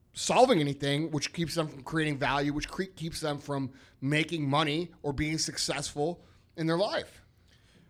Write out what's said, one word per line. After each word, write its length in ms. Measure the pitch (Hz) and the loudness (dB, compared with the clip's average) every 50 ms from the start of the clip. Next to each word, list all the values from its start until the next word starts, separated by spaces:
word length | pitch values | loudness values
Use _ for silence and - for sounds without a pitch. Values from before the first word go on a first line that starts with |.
| _ _ | _ _
solving 480 | - - - - 160 196 247 254 240 165 | -10 -4 0 2 6 6 8 8 8 6
anything, 500 | 147 143 139 139 143 139 143 147 156 156 | 4 2 0 -2 0 0 2 0 0 0
which 220 | 156 143 - - | -2 -2 -4 -4
keeps 220 | - 170 170 143 - | -4 -4 -4 -2 -2
them 140 | 170 156 151 | -2 -2 -2
from 140 | - 139 | -6 -12
creating 360 | 123 - 156 160 156 151 143 127 | -10 -4 -2 0 0 0 0 0
value, 340 | 139 127 135 143 147 147 | 0 0 2 2 0 0
which 160 | 143 147 - - | 0 -2 -6 -6
cre-, 160 | - - 190 190 - | -6 -6 -6 -6 -8
keeps 240 | - 160 165 - - | -8 -8 -8 -6 -4
them 180 | 156 151 143 143 | -4 -4 -4 -4
from 320 | - 143 143 139 135 123 - - - - - - | -4 -4 -4 -4 -4 -6 -8 -12 -20 -20 -12 -6
making 480 | 131 139 151 151 156 160 170 160 147 135 | -2 0 2 2 0 0 -2 -2 0 2
money 420 | 139 151 160 147 147 165 175 170 - - | 2 2 2 2 0 -2 -2 -4 -8 -8
or 100 | - 143 | -6 -4
being 260 | 135 123 151 156 160 151 | -2 0 -2 0 0 -2
successful 880 | - - 135 - - - 139 143 - - - 147 143 170 175 - - - - - _ _ _ | -2 -4 -2 -2 -2 -2 -2 -4 -4 -6 -2 -2 -2 -2 -2 -6 -12 -20 -20 -20 _ _ _
in 100 | 170 160 | -2 0
their 120 | 160 165 175 | 2 2 2
life. 440 | 202 262 330 - - - - - - - _ _ - - - - _ - - - - | 2 0 0 -2 -4 -6 -12 -20 -20 -20 _ _ -20 -20 -20 -20 _ -20 -20 -20 -20